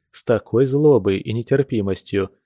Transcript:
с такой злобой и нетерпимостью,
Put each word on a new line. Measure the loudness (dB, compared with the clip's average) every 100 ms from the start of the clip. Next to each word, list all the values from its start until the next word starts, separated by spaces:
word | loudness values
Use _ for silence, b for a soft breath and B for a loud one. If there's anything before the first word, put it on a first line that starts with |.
| _
с | -10
такой | -2 -2 0 0 0
злобой | 2 4 4 2 -2
и | -4
нетерпимостью, | -6 -2 -2 0 -2 -2 -6 -4 -4 -4 _